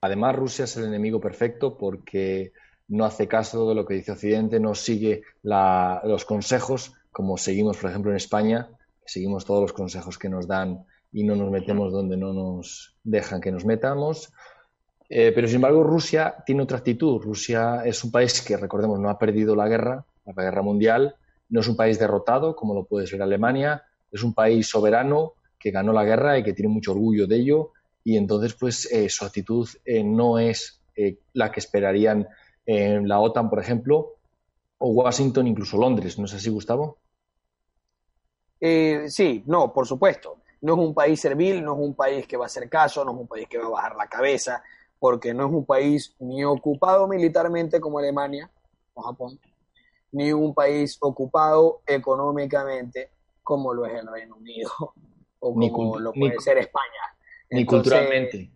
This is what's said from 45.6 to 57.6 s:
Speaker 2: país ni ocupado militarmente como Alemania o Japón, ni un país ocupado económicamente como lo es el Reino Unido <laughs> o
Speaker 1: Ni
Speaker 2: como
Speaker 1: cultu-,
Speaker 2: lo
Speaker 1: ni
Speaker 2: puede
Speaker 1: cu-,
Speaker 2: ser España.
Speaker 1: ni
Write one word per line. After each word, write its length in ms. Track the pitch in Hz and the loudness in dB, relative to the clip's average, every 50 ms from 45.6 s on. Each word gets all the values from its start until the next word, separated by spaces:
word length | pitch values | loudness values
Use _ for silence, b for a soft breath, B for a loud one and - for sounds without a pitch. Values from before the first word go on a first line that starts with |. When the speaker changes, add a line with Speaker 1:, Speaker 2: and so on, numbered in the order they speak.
| 139 | 0
Speaker 2:
país 500 | _ 139 131 139 147 147 147 - - _ _ | _ 2 2 4 4 2 0 0 -6 _ _
ni 260 | 131 127 127 135 139 | -12 -10 -6 -4 -2
ocupado 640 | 143 143 131 - 151 147 139 - 185 185 196 196 190 | -2 -2 0 0 -2 0 0 2 4 4 4 4 2
militarmente 720 | 196 185 170 165 160 170 165 170 170 170 170 160 160 170 | 0 2 2 2 2 2 0 2 0 -2 -2 0 0 -2
como 180 | 156 151 147 147 | -2 -2 -4 -2
Alemania 520 | 143 143 139 143 143 139 139 143 151 180 _ _ _ _ _ _ _ _ _ | -2 -2 -2 -2 -4 -4 -6 -10 -12 -14 _ _ _ _ _ _ _ _ _
o 80 | - | -14
Japón, 380 | 110 117 127 - 127 123 131 - _ _ _ _ _ _ _ _ _ _ _ _ _ _ - | -12 -12 -10 -10 -12 -14 -14 -18 _ _ _ _ _ _ _ _ _ _ _ _ _ _ -6
ni 200 | 143 143 147 151 | -2 0 0 2
un 180 | 151 151 156 143 | 2 2 0 2
país 460 | 156 143 143 147 147 147 139 - - | 2 2 2 2 2 0 -2 -4 -2
ocupado 800 | - 143 131 - 135 131 - 160 156 156 156 156 160 165 160 - _ | -2 -2 -2 -2 -6 0 2 2 4 6 6 6 6 6 4 0 _
económicamente 1200 | - 143 139 127 139 131 131 139 143 143 147 143 135 139 143 139 139 135 127 123 123 123 131 131 - _ _ _ _ _ _ _ | -2 -2 0 2 0 0 0 0 -2 -2 -2 -2 0 -2 -2 -2 -2 -6 -6 -8 -10 -12 -12 -14 -14 _ _ _ _ _ _ _
como 300 | - 147 143 135 131 123 | -4 -4 -2 -2 -4 -4
lo 140 | 120 120 | -4 -4
es 80 | 113 113 | -6 -6
el 120 | 117 110 | -10 -10
Reino 300 | 110 110 113 113 113 110 | -12 -14 -14 -16 -16 -20
Unido 340 | 110 110 113 117 113 113 - - - | _ -20 -16 -12 -10 -10 -10 -8 -10
<laughs> 600 | 156 - _ _ _ _ _ _ _ _ _ _ | -10 -12 _ _ _ _ _ _ _ _ _ _
o 180 | - 123 117 113 | -6 -2 2 2
Speaker 1:
Ni 140 | 117 113 117 | 2 2 2
Speaker 2:
como 220 | 120 113 110 110 | 0 -2 -2 -2
Speaker 1:
cultu-, 60 | 110 | -4
Speaker 2:
lo 120 | 113 113 110 | -6 -6 -2
Speaker 1:
ni 80 | 135 | 0
Speaker 2:
puede 140 | 139 139 120 | 0 0 0
Speaker 1:
cu-, 60 | - - | 0 2
Speaker 2:
ser 160 | - 135 131 | 2 2 2
España. 580 | - - _ 139 135 - - - - - _ _ B B B B B B | 2 0 _ -6 -6 -6 -8 -12 -14 -14 _ _ B B B B B B
Speaker 1:
ni 100 | 123 127 | -2 0